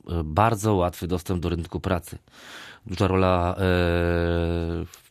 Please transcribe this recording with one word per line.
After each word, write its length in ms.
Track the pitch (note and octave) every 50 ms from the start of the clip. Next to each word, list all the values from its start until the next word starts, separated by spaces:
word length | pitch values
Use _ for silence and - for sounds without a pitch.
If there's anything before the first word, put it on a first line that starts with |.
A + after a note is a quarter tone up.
| _ -
e, 140 | F2 E2+ D#2+
bardzo 500 | D2+ D#2 F2 G#2 A#2 A2+ G2 G2 A2 G#2
łatwy 320 | F#2 F2 F2 E2+ - -
dostęp 340 | E2 F#2 F2 - - F#2 F2+ E2
do 60 | E2+
rynku 320 | E2+ E2 E2 - - E2+
pracy. 380 | - F#2+ F#2 E2+ - - - - - _ - - - - - - - - - - _
Duża 200 | - F#2 - G#2+ F#2
rola, 480 | F#2 F#2+ F#2 F#2 F#2 F2+ E2+ F2 F#2 -
e, 1300 | F#2+ F#2 F2+ F2+ F2 F2 E2+ F2 E2+ E2+ E2+ E2+ E2+ E2+ E2+ E2+ E2+ E2 E2+ E2+ E2+ E2+ E2+ E2 E2 - - - - _